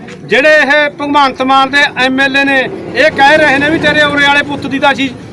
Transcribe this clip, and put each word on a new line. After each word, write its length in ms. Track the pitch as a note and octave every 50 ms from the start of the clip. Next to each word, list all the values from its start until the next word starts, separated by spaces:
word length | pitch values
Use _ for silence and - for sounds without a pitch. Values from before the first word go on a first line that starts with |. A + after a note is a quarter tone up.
| - - - - -
ਜਿਹੜੇ 240 | C#3+ G#3 A#3+ C#4+ D#4 D#4
ਇਹ 340 | D4+ C#4+ C4 C#4+ D4+ D4 D4
ਭਗਵੰਤ 520 | - - D4 C#4+ C#4+ D4 C#4 C4 B3 -
ਮਾਨ 280 | C4 C4 C4+ C4+ C4+ C4+
ਦੇ 140 | C4+ C#4+ D4 - -
ਐਮ 220 | A#3 B3+ C4 C4 C4
ਐਲ 180 | C#4 C#4 C4+
ਏ 60 | C#4 C#4
ਨੇ, 160 | C#4 C#4 C4 B3+ - - - - - -
ਇਹ 160 | - C#4+ D#4
ਕਹਿ 260 | - - C4+ C#4 D4+
ਰਹੇ 200 | D#4 D#4 D4 C4
ਨੇ 120 | C#4 C#4+ D4
ਵੀ 100 | D#4+ D#4+
ਤੇਰੇ 240 | C#4+ D4+ D4 D4+ D4+
ਉਰੇ 220 | D4 C#4+ C#4+ C#4+
ਵਾਲੇ 160 | C#4+ C#4+ C#4+
ਪੁੱਤ 260 | C#4 D4 C#4+ C#4 C#4+
ਦੀ 120 | C4 C4 C4+
ਤਾਂ 120 | D4 C#4+ C4+
ਅਸੀਂ 160 | - C#4 B3+ B3 - - -